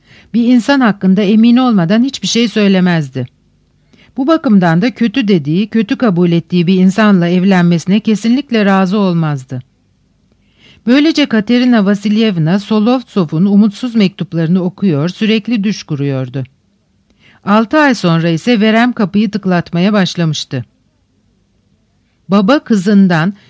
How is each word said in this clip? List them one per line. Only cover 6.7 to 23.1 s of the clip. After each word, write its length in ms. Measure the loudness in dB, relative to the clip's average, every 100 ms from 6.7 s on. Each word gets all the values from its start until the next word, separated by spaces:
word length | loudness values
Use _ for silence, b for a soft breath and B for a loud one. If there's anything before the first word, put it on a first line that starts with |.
| 2
insanla 520 | 2 2 2 2 2
evlenmesine 720 | 0 2 2 2 0 0 -2
kesinlikle 680 | 0 -2 0 -2 -2 -2 2
razı 320 | 2 0 0
olmazdı. 640 | 0 0 -2 -6 -10 -14 -14 _ _ _ _ _ _ _ b b b b 0
Böylece 380 | 2 2 0 -2
Katerina 600 | -2 0 0 2 2 2
Vasilyevna 720 | 0 0 0 0 0 0 -2
Solovtsov'un 880 | 0 0 0 -2 -2 -4 -2 0 2
umutsuz 500 | 2 2 0 -6 -2
mektuplarını 680 | -2 -2 -8 -4 -2 -2
okuyor, 460 | -2 -4 -2 -2 -2
sürekli 540 | -4 -2 -2 -2 -4
düş 200 | -4 -6
kuruyordu. 600 | -8 -6 -4 -4 -6 -8 -10 _ _ _ _ _ _ b b b -2
Altı 340 | 0 0 0
ay 160 | 0 0
sonra 340 | 0 0 0
ise 320 | -2 0 0
verem 320 | 2 2 0
kapıyı 380 | 0 -2 0 -2
tıklatmaya 600 | -2 -2 -2 -2 -2 0
başlamıştı. 720 | 0 -2 -2 -4 -4 -8 -10 -10 _ _ _ _ _ _ _ _ _ _ _ _ _ _ _ -2
Baba 300 | 0 0 -2
kızından 760 | -2 -2 2 2 4